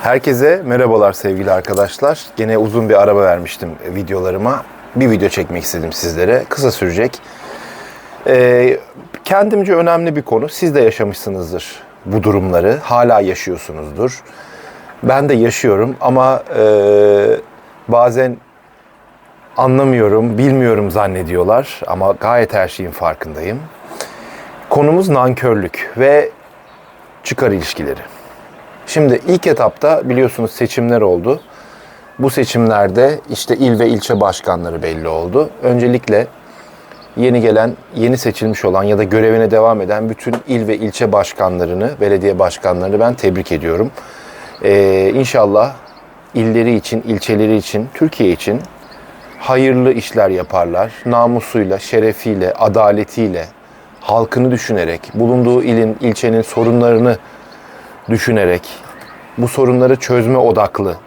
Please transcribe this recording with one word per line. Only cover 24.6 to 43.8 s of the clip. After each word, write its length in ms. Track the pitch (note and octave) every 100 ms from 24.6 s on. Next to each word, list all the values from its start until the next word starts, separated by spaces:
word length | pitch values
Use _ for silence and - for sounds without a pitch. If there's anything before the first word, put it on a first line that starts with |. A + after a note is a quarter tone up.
| -
Konumuz 400 | D3 D3 E3+ F#3+
nankörlük 840 | C#3+ B2+ B2 C3 A2 F#2 - - -
ve 320 | C3+ D3 - - - - - - - - - -
çıkar 280 | - A#2 B2+
ilişkileri. 500 | G2 D#2+ - D2 C2+ - - - - - - - - -
Şimdi 320 | D#3 D3 B2 -
ilk 200 | F3+ F3
etapta 640 | D3 A2+ - D3 D#3 B2+
biliyorsunuz 420 | B2 B2+ - A2+
seçimler 500 | - A#2 - A#2+ A#2+
oldu. 400 | G#2 F2 F#2+ D3+ - - - - - - - -
Bu 100 | C3+
seçimlerde 920 | B2+ B2 A#2+ A2+ G#2+ G2+ G2 C3 D3+ -
işte 260 | - - A#2+
il 240 | C3 A2+
ve 80 | A#2
ilçe 340 | A2+ - A2
başkanları 640 | G2+ F#2 - F2 F2 E2
belli 240 | D#2 D#2+ D#2+
oldu. 420 | D#2+ F2 B2 D3+ -
Öncelikle 640 | B2+ A#2+ B2 B2 - G#2+ B2+ - - - - - - - - -
yeni 240 | B2 B2
gelen, 320 | A2+ G#2+ A2+ - - -
yeni 220 | A#2 B2+
seçilmiş 480 | A#2+ G2+ A2 G#2 G2+
olan 180 | F#2
ya 140 | G2+ G#2
da 60 |
görevine 480 | G#2 A2 A2+ A2+ A2
devam 300 | A2 A2+ A2
eden 280 | F#2 G#2 A2+
bütün 260 | A2 - A#2 -
il 200 | B2 G#2+
ve 100 | G#2+
ilçe 340 | G#2+ - A#2
başkanlarını, 800 | G2+ F#2 - F#2 F2+ E2+ F2+ A2+ C#3+
belediye 380 | G2+ G2 G2 F2+
başkanlarını 600 | F2+ - F#2+ F2+ F#2 G#2
ben 140 | A#2
tebrik 380 | B2 G2 F#2 -
ediyorum. 400 | E2 E2 E2+